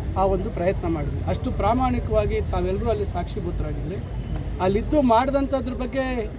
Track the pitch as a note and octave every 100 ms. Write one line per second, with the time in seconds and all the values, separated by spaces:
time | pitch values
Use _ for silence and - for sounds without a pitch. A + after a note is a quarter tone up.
0 | - - G3 F#3+ F#3 - F3 F#3+ F3 D#3+
1 | D3 - - F3+ B3+ F#3+ G3 A#3+ B3+ B3
2 | - G#3+ G#3 G#3+ - F#3 F3+ G3 A#3 G#3+
3 | G3 F3+ F3 - F3 E3 D3+ D3 D3 F#3+
4 | - - - - - - F#3 G3+ - D4+
5 | B3+ A3+ C4 C#4 C#4 C4+ B3+ A#3 B3 C4+
6 | C4 B3 G#3